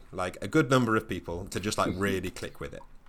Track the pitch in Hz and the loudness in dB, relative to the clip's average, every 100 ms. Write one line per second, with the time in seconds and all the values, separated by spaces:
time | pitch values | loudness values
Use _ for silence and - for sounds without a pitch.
0 | - 90 92 - 101 156 143 131 120 110 | -10 -4 -4 -4 0 2 4 4 6 4
1 | 110 92 - 85 95 110 101 - 95 90 | 2 -4 -6 -8 -6 -4 -2 2 2 2
2 | 98 95 90 - - - 71 - - - | 2 0 -2 -6 -10 -8 -12 -12 -16 -20